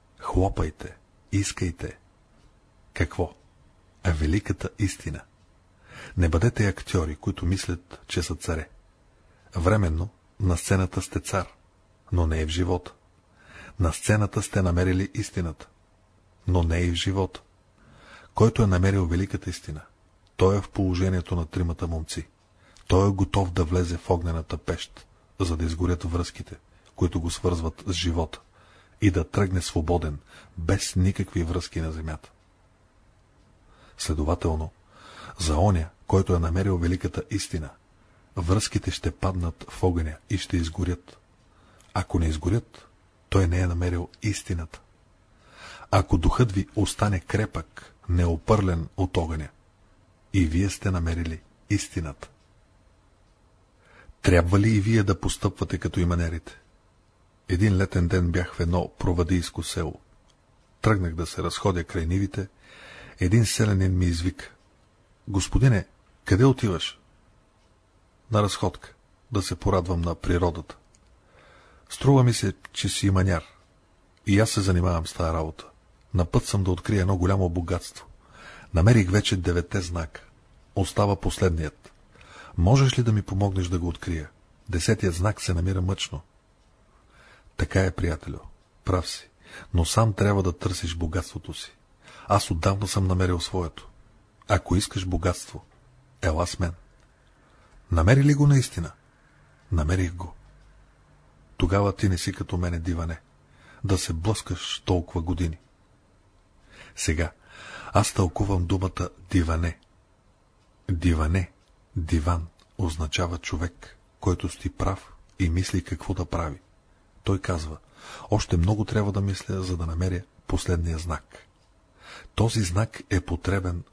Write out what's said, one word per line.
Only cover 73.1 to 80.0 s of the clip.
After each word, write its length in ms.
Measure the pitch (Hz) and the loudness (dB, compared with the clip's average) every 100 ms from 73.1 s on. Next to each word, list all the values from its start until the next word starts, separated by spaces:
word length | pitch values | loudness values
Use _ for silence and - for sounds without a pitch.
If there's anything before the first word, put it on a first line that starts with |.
| 95 92 85 - _ _ _ _ _ _ _ - | 4 2 0 -4 _ _ _ _ _ _ _ 2
"И 140 | 98 | 4
аз 100 | 110 | 4
се 100 | - | 2
занимавам 460 | 98 90 90 82 82 | 2 2 2 0 -4
с 60 | |
тая 200 | - 82 | -4 -2
работа. 340 | 78 80 - - _ _ _ _ | -2 -4 -8 -20 _ _ _ _
На 100 | 92 | -2
път 220 | 85 127 - | 2 0 0
съм 180 | 104 | -2
да 60 | 95 | 0
открия 300 | 87 - 104 | -2 0 0
едно 160 | 92 92 | 2 2
голямо 320 | 90 98 90 | 2 2 2
богатство. 580 | 85 85 90 - - - - _ - - - - | 0 -2 -4 -6 -18 -20 -20 _ -20 -20 -20 -4
Намерих 360 | 82 95 120 90 | 4 6 6 6
вече 260 | 104 - 98 | 2 2 0
деветте 440 | 87 87 85 101 | 0 -2 -2 -4
знака. 440 | 85 85 | -4 -6